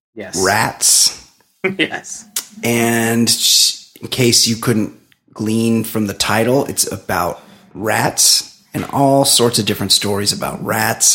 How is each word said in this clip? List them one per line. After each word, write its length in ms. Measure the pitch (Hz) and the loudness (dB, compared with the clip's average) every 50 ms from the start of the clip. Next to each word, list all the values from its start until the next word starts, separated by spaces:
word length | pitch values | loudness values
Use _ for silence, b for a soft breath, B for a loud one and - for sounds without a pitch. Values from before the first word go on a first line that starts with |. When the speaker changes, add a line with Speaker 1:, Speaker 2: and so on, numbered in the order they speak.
| _ _ _ | _ _ _
Speaker 1:
Yes. 260 | 110 101 - - 85 92 | -14 -14 -10 -4 -2 0
Speaker 2:
Rats. 720 | 92 101 107 117 127 - - - - - - - - - - - - _ _ _ _ _ _ - | 2 2 2 0 -2 -2 -2 0 2 2 2 2 0 0 -4 -12 -20 _ _ _ _ _ _ -6
Speaker 1:
<laughs> 120 | 185 190 | -6 -4
Yes. 480 | 190 160 151 - - - - - - - - _ - - - - - - | -2 -4 -4 -4 -8 -12 -14 -16 -16 -18 -12 _ -12 -12 -12 -12 -6 -4
Speaker 2:
And 640 | 117 120 117 117 117 117 117 113 113 117 117 117 113 | 0 0 2 2 2 2 2 0 2 2 2 2 2
sh-, 600 | - - - - - - - - - - - - _ - | 0 0 2 2 2 4 2 2 0 -4 -10 -20 _ -18
in 80 | - - | -12 -8
case 380 | - - 123 120 113 - - | -2 2 2 4 4 4 2
you 100 | - 117 | 2 0
couldn't 400 | 110 - - 117 107 107 - - - _ _ _ _ _ _ _ | 0 0 0 0 0 0 -2 -6 -12 _ _ _ _ _ _ _
glean 480 | - 113 107 110 113 113 117 113 113 110 | -6 -4 -2 0 0 2 2 0 0 -2
from 220 | - - 113 110 | -2 -4 -4 -4
the 80 | 101 98 | -4 -4
title, 500 | - - - 104 110 113 120 123 143 - | -4 -2 0 0 2 2 2 2 2 0
it's 240 | - 104 - - - | -2 -2 -4 -4 -4
about 520 | - 104 - - 98 90 87 85 - B B B B B B B - | -4 -8 -6 -4 -2 -2 -2 -2 -4 B B B B B B B -14
rats 880 | - 101 110 107 110 127 - - - - - - - - - - _ _ _ - | -6 -4 -2 0 0 0 0 0 2 2 2 2 2 -2 -6 -12 _ _ _ -8
and 120 | 135 117 | -8 -6
all 380 | - - 127 139 139 135 139 139 | -4 0 2 2 4 4 4 4
sorts 340 | - - - 120 120 117 - | 4 2 2 2 2 2 0
of 80 | 104 | -2
different 260 | 104 104 - 101 98 - | -2 -2 -4 0 0 0
stories 400 | - - 101 101 101 101 98 98 | 0 2 -2 -4 -2 -2 -4 -4
about 300 | - - - - - - | -4 -6 -6 -8 -6 -6
rats 500 | 104 107 110 110 110 117 - - - | -4 -2 0 0 0 0 0 2 0